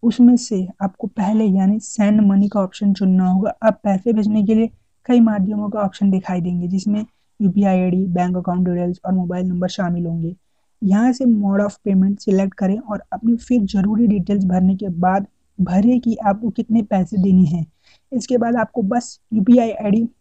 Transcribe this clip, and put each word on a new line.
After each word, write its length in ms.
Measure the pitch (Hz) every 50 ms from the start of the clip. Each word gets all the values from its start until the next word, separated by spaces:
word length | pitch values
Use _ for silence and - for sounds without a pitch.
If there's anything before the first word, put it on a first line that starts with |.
| -
उसमें 340 | 240 226 - 247 240 247 233
से 300 | - - 220 190 185 180 - _
आपको 260 | 196 196 - _ - 196
पहले 380 | _ - 202 190 214 214 220
यानी 340 | 208 185 190 190 190 208 220
send 420 | - - - - 208 202 214 214
money 260 | 214 196 196 196 202 202
का 120 | - 208
option 340 | 190 190 - - 208 202 196
चुनना 360 | 190 202 190 185 185 185 185
होगा। 200 | 185 190 196 208
अब 240 | - _ - 220 214 - _
पैसे 300 | 208 196 190 - 240 226
भेजने 300 | 214 214 208 208 214 208
के 120 | 190 220
लिए 140 | 220 226 226 - _ _ _ _ _ _
कई 140 | - 247 240
माध्यमों 500 | 233 220 214 202 190 190 214 208 208 208
का 100 | 202 214
option 320 | 208 190 - - 202 196
दिखाई 300 | 190 190 190 - 185 180
देंगे, 260 | 170 180 180 175 175 175
जिसमें 380 | 185 190 185 208 202 208 214 - _ _ _ _ _ _
यूपीआई 380 | 214 190 175 202 202 196 190 185
आईडी, 260 | 185 180 175 185 190
bank 320 | 190 175 180 180 180 180 180
account 300 | 175 - 180 180 180 180
details 320 | 175 175 175 175 180 - _
और 80 | 180 190
mobile 320 | 185 180 175 180 180 185
number 220 | 185 180 175 180 185
शामिल 380 | - - 196 175 175 175 175
होंगे। 300 | 170 165 170 160 165 185 _ _ _ _ _ _ _ _ _ -
यहाँ 280 | 196 190 208 226 254
से 140 | 254 - 269
mode 340 | 247 233 208 202 196 196 196
of 120 | 202 202
payment 580 | - _ _ 208 196 190 190 196 202 202 - -
select 240 | 196 190 196 196 - -
करें 220 | 202 185 196 214
और 240 | 262 226 214 196 - _ -
अपनी 220 | 226 226 226 233
फिर 260 | 233 - - 254 247
ज़रूरी 460 | 202 190 - 196 185 202 220 214 233 220
details 380 | 208 208 180 - 202 202 190
भरने 300 | 185 180 185 185 185 196
के 140 | 185 214 196
बाद 380 | 175 165 175 185 185 202 202 - _ _ _ _ _ -
भरें 380 | 185 180 175 190 214 233 254 247
कि 160 | 247 233 226
आपको 340 | - - 208 196 208 220 233
कितने 340 | 190 - 220 _ 220 226 214
पैसे 340 | - - 190 185 - - 202
देने 260 | 185 196 185 185 185
हैं। 240 | 151 160 175 160 - _ _ _ _ _ _ _ _ -
इसके 240 | 254 233 - 254 247
बाद 180 | 226 233 240
आपको 260 | 247 220 220 _ 247
बस 380 | 214 190 240 240 240 - - _ _ _ -
यूपीआई 380 | 214 190 220 240 247 233 226
आईडी 380 | 208 - 214 208 202 220 233 233 _ _